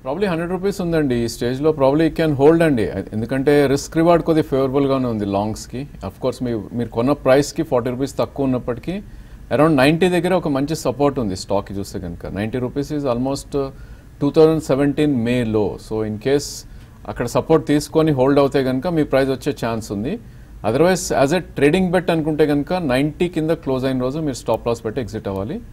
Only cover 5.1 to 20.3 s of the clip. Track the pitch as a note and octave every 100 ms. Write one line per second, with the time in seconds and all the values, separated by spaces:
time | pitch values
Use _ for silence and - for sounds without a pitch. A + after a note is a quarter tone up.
5.1 | A2 G2+ G2+ G#2+ G#2+ - A#2+ C#3+ - F#2+
6.1 | - C3 - B2 A2+ F#2+ A#2 A2+ A2+ B2
7.1 | C#3+ C3+ C3+ C#3+ - D3+ B2+ A#2+ A#2+ C3+
8.1 | - A#2+ - C3+ B2 B2+ A#2+ - F#3+ -
9.1 | - - - - A#2+ D#3 D3 C3+ D#3+ F#3
10.1 | F3+ F3 F3+ D#3+ C3+ C#3+ D#3+ C#3 B2 C#3+
11.1 | C3+ G#2+ F#2 - G2+ - G2+ F#2+ G2 F2+
12.1 | E2 D2+ F2 A2 B2+ B2+ C#3+ C#3+ D3+ C#3+
13.1 | A#2+ C3 C#3 - C#3+ C3+ - - - -
14.1 | - C#3+ D3 D#3 D#3+ D3 C3+ C#3+ C3+ D3+
15.1 | C3 A2+ B2 A2+ G#2+ G2 B1+ - A2 A2
16.1 | G#2 C3+ C#3+ C#3+ - - - - - -
17.1 | - A#2+ B2+ - D#3+ D#3 D3 C#3+ D#3+ D#3
18.1 | C3+ C3 C#3+ C#3 C#3 C3 C3 F3 E3 C#3+
19.1 | C3+ C3+ C3 D3 C#3 A#2+ A2+ G#2+ G#2 A#2+
20.1 | A#3 -